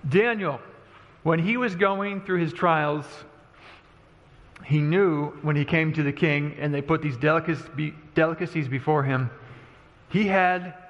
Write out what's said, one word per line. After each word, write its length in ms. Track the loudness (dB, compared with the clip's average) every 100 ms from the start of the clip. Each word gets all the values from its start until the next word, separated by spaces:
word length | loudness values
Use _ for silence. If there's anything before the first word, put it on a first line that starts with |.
| 2
Daniel, 500 | 2 2 0 -4 -6 -12 -20 -20 -20 -20 -6
when 160 | 0 0
he 160 | 2 0
was 220 | -2 0
going 420 | 0 0 -4 -6
through 200 | -4 -2
his 120 | -2
trials, 720 | 0 2 2 2 -2 -6 -16 -20 -20 -20 -20 -20 -20 -20 -20 _ -20 -20 -20 -20 -20 -2
he 140 | 0
knew 480 | 2 2 2 2 -4 -4
when 120 | -2 0
he 80 |
came 300 | 2 2 0
to 100 | 0
the 80 | -2
king 440 | 0 0 0 -2 -4
and 140 | -4
they 80 | -4
put 200 | 0 -2
these 140 | -2 0
delicac-, 580 | 2 2 0 -6 -6
be-, 200 | -8 -8 -8 -4
delicacies 540 | 2 2 0 -4 -4 -2
before 360 | -4 0 2
him, 260 | 2 0 -2 -6 -20 -20 -20 -20 -20 -20 -4
he 160 | 0 4
had 460 | 4 4 2 -4 -14 -20